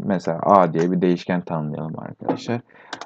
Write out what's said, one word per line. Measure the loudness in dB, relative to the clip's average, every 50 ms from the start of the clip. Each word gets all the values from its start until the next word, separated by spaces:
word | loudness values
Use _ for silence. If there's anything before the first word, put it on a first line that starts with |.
| -2
mesela | -2 -2 -2 0 -2 -4 0 2
A | 4 6 6 6 6 4
diye | 2 2 2 2
bir | 2
değişken | 4 4 2 2 0 -2 -2 -2
tanımlayalım | -2 -4 -4 -4 -4 -4 -6 -6 -8 -8 -10 -10
arkadaşlar. | -12 -12 -14 -10 -6 -6 -6 -6 -4 -4 -4 -4 -6 _ _ -20 -20 -18 -16 -16 -16